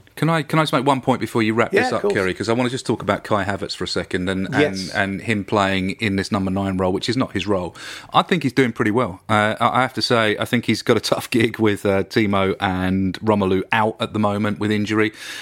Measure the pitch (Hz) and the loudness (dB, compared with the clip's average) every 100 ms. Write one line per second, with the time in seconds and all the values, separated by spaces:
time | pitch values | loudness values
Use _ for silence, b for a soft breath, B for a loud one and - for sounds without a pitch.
0 | - - 151 165 147 160 156 143 139 131 | -16 -2 0 0 0 0 2 2 2 2
1 | 127 123 104 120 110 110 113 196 254 113 | 2 0 0 0 2 2 2 2 2 0
2 | 104 107 92 87 107 117 123 127 - 110 | 0 0 0 -2 -2 0 0 -4 -4 -2
3 | 98 98 - 104 98 98 98 - 90 95 | 0 -2 0 -2 0 -4 -6 -8 -4 -4
4 | 85 95 92 95 95 104 147 95 90 - | -4 -4 -2 -2 -2 0 0 -2 -6 -2
5 | 98 98 113 107 95 107 95 95 92 - | -2 -4 -4 -4 0 0 2 0 -2 -2
6 | 110 98 95 104 95 95 98 95 92 95 | -2 -2 -2 -2 0 -2 -2 0 0 0
7 | - 120 120 101 92 98 90 - B B | -2 -2 -2 -4 -2 -2 -2 -10 B B
8 | B - - 180 139 139 123 - 113 107 | B 0 2 0 0 2 2 2 0 2
9 | 107 95 - 107 107 110 117 123 127 - | 0 -4 0 2 2 2 0 2 0 -2
10 | - 120 110 104 110 120 117 110 - 110 | 0 2 2 0 0 -2 0 -2 2 2
11 | - - - 117 117 110 110 101 101 98 | 2 -2 0 0 0 2 0 2 0 0
12 | 92 120 104 101 95 - 101 92 92 95 | 0 0 2 2 0 0 -2 0 0 0
13 | 95 90 107 104 95 95 - 113 107 - | 0 -2 0 2 2 0 0 0 0 -2
14 | 113 104 104 101 104 95 104 107 101 107 | -4 0 0 0 -2 -2 -2 -2 0 0
15 | 107 B B B | 0 B B B